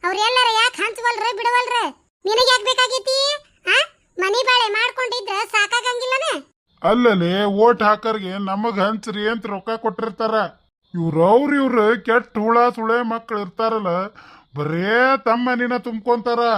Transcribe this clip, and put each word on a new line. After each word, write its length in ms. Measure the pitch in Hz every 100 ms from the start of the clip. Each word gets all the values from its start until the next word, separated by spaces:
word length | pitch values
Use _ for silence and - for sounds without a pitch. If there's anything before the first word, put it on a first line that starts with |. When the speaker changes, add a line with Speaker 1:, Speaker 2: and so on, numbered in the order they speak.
| 349
Speaker 1:
ಅವ್ರ 80 | 392
ಎಲ್ಲಾರ 320 | 427 508 494
ಯಾಕ್ 280 | 440 480 494
ಹಂಚವಲ್ರ 420 | 415 466 480 466 440 480
ಬಿಡವಲ್ರ? 380 | 466 494 494 494 359 - _ _ 381
ನಿನಗ್ 240 | 440 508
ಯಾಕ್ 140 | 508
ಬೇಕಾಗೈತಿ? 720 | 494 508 508 508 523 539 554 587 587 _ -
ಆ? 240 | 453 640 _ _ -
ಮನಿ 240 | 381 440
ಬಾಳೆ 280 | 508 494 440
ಮಾಡ್ಕೊಂಡಿದ್ರ 640 | 415 480 480 494 494 427 392 466
ಸಾಕಾಗಂಗಿಲ್ಲನ? 920 | 427 403 480 480 494 508 523 640 370 - _ _ _
Speaker 2:
ಅಲ್ಲಲೇ, 600 | 165 226 240 196 170 185
ಓಟ್ 400 | 208 202 226 240
ಹಾಕರ್ಗೆ 640 | 214 214 226 214 190 190 196
ನಮಗ್ 340 | 196 226 202
ಹಂಚ್ರಿ 500 | 190 214 - 208 208
ಅಂತ 160 | 233 220
ರೊಕ್ಕ 240 | 196 190
ಕೊಟ್ಟಿರ್ತಾರ. 640 | 226 226 185 220 196 220 220 185 - _ _ _
ಇವ್ರವ್ರ 600 | 175 165 151 170 226 285
ಇವ್ರು 500 | 285 269 240 214 233
ಕೆಟ್ಟ 340 | 233 233 240 -
ಹುಳ 320 | 214 233 240
ಸುಳೆ 320 | 240 220 233
ಮಕ್ಳು 380 | 233 226 226 214
ಇರ್ತಾರಲ್ಲ, 680 | 196 - 226 220 196 175 196 - - - _ 135
ಬರೇ 640 | 151 165 190 226 262 269 262
ತಮ್ಮ 240 | 233 247
ಮನಿನ 280 | 247 240 247
ತುಂಬ್ಕೊಂತಾರ. 600 | 240 226 208 240 240 240 233